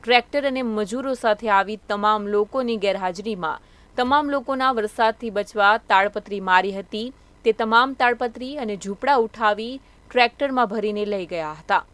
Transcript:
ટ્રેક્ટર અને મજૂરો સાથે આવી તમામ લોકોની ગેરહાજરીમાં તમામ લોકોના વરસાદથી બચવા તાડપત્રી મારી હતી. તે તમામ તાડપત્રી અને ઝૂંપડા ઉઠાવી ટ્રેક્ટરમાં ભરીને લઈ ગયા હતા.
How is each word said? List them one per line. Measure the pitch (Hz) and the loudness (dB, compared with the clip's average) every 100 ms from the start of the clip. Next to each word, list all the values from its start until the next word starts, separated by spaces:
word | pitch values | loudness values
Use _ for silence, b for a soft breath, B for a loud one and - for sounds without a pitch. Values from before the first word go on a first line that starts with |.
ટ્રેક્ટર | 226 240 - 285 277 | 4 2 2 -2 -2
અને | 262 | -2
મજૂરો | 240 214 202 240 269 | -2 -4 -4 -4 -6
સાથે | 254 233 208 226 | -2 0 0 2
આવી | 196 190 214 - | 2 2 -8 -6
તમામ | 208 208 214 202 | 0 2 0 0
લોકોની | 208 208 269 240 220 | -2 0 -2 -2 -2
ગેરહાજરીમાં | 196 190 185 180 208 196 160 - b b b - | -2 -2 -4 -6 -8 -6 -6 -8 b b b -4
તમામ | 247 285 294 | 2 2 2
લોકોના | 285 247 262 262 | -4 -4 0 0
વરસાદથી | 233 208 - 226 220 233 | 0 -4 0 0 0 -6
બચવા | 202 196 214 202 226 | -6 -4 2 4 4
તાડપત્રી | - 196 202 214 202 202 | 4 4 4 -2 -8 -8
મારી | 190 185 190 | 2 4 2
હતી. | 196 185 214 240 - b - 233 | -6 -8 -8 -8 -12 b -2 0
તે | |
તમામ | 220 220 226 262 | 0 2 4 2
તાડપત્રી | 262 240 240 247 233 254 294 | 2 0 0 -4 -6 -12 -8
અને | 226 202 | -8 -8
ઝૂંપડા | 196 202 254 277 | -8 -4 2 2
ઉઠાવી | 226 - 220 208 226 269 b b - | 2 0 0 0 -6 -10 b b -4
ટ્રેક્ટરમાં | 247 233 - 285 254 226 | 2 2 2 -2 0 0
ભરીને | 220 208 208 208 | -2 -4 -4 -4
લઈ | 202 170 | -6 -6
ગયા | 170 156 | -6 -8
હતા. | 156 - 190 - | -10 -2 -2 0